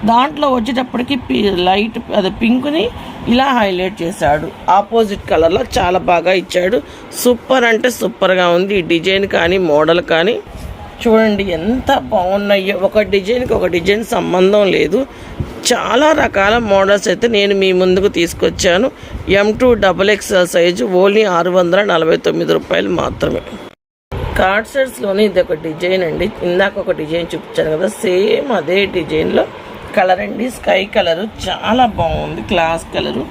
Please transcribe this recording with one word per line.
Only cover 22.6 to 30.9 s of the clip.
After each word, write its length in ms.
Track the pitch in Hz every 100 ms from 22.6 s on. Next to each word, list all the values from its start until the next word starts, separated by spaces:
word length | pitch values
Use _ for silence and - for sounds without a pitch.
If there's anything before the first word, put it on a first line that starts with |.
| 143 165 202 180
మాత్రమే. 400 | 135 - 156 - - 208 - - _ _ _ - - -
కార్డ్ 280 | 185 202 226
సెట్స్లోనే 500 | 277 262 - 208 196 214
ఇది 120 | 180 175
ఒక 120 | 156 165
డిజైన్ 360 | 156 180 190 170
అండి. 180 | 151 180 - 175
ఇందాక 260 | 180 196 202
ఒక 80 | 190 156
డిజైన్ 260 | 151 165 170
చూపించాను 380 | 165 - - 160 156
కదా, 120 | 190 208
సేమ్ 480 | 214 180 208 - 285 214
అదే 180 | 151 185 196 185
డిజైన్లో 480 | 151 156 180 202 330 - - - - -
కలర్ 240 | 185 185 208
అండి, 200 | 202 247 -
స్కై 240 | - 196 202